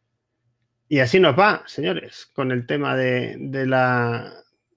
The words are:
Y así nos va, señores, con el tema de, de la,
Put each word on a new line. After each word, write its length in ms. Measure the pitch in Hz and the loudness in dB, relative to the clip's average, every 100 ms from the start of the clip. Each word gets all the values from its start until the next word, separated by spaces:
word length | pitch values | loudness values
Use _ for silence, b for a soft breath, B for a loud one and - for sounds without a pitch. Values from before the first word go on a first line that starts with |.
| _ _ _ _ _ _ _ _ - | _ _ _ _ _ _ _ _ -2
Y 120 | 143 | 0
así 180 | 127 190 | 4 4
nos 180 | 180 131 | 4 4
va, 260 | 208 175 - | 2 2 -6
señores, 640 | - 165 160 - - - | -8 -6 -6 -8 -18 -14
con 200 | - 131 | -6 -4
el 120 | 123 | -4
tema 320 | 123 147 139 131 | -4 -4 -2 0
de, 400 | 127 123 117 - | 0 -2 -4 -8
de 280 | 139 135 131 | -8 -4 0
la, 680 | 131 127 123 120 113 - - _ _ _ | 2 2 2 0 -4 -10 -18 _ _ _